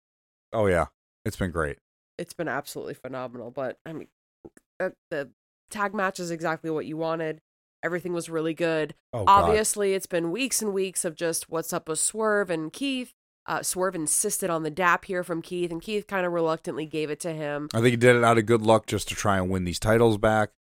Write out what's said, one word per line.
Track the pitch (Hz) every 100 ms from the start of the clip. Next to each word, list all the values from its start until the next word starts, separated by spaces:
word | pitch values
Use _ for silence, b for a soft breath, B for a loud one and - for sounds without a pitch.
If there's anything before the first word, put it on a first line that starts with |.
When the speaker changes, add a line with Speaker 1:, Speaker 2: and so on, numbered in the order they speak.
| _ _ _ _ _
Speaker 1:
Oh, | 113 101
yeah. | 87 78 _ _ _ 110
It's | -
been | 92
great. | 82 76 69 _ _ _ -
Speaker 2:
It's | 175
been | - 156
absolutely | 127 - 147 107 -
phenomenal. | 131 131 127 120 113
But, | 131 127 - 160
I |
mean, | 151 - _ _ _ - _ _ -
uh, | 185 - -
the | 156 143 _ _ _ -
tag | 214 202
match | 208 190 190
is | 175
exactly | 165 165 160 165
what | 156 101
you | 156
wanted. | 165 165 160 156 _ _ _ _
Everything | 165 175 175
was | 170 165
really | 160 160
good. | 156 165 160 151 - _
Speaker 1:
Oh, | 120 98
God. | 196
Speaker 2:
Obviously, | 82 - 214 208 196
it's | 190 -
been | 175 170
weeks | 214 262 -
and | 214
weeks | 190 190 - 180
of | 156
just | 170 165 -
what's | 160 -
up | 170 -
with | 156
Swerve | - 214 220 208 185
and | 165 156
Keith. | - 277 262 247 _ _ _ -
Uh, | 160
Swerve | - 185 185 180
insisted | 151 - 208 - 185
on | 165
the | 156
dap | 156 180 175 -
here | 180
from | 180 165
Keith, | - 180 175
and | 165
Keith | 220 208 196
kinda | 196 180
reluctantly | 175 160 160 180 131 156
gave | 160 151
it | 151
to | 175
him. | 156 147 147 151
Speaker 1:
I | 110
think | 123
he | 117
did | 123 120
it |
out | 117 117
of | 107
good | 117
luck | 107 110 -
just | 101 -
to | -
try | 104 95
and | 92
win | 95 87
these | 85
titles | 110 117 117 104
back. | 110 110 107 -